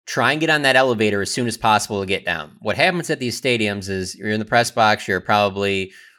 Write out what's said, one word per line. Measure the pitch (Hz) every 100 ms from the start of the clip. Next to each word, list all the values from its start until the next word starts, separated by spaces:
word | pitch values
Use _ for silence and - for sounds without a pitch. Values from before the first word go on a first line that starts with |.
| -
try | - 123
and | 151
get | 160
on | 151
that | 139 131
elevator | 131 110 107 101
as | 95
soon | - 120
as | -
possible | 113 107 - 101
to | 95
get | 95
down. | - 82 76 -
What | 101 107
happens | 175 175 160
at | 143
these | 123 -
stadiums | 135 117 107 101 95
is | 95 92
you're | - 107
in | 107
the | 107
press | 120 117
box, | 120 110 107 -
you're | 92
probably | - 104 101 98 101 98 92 - -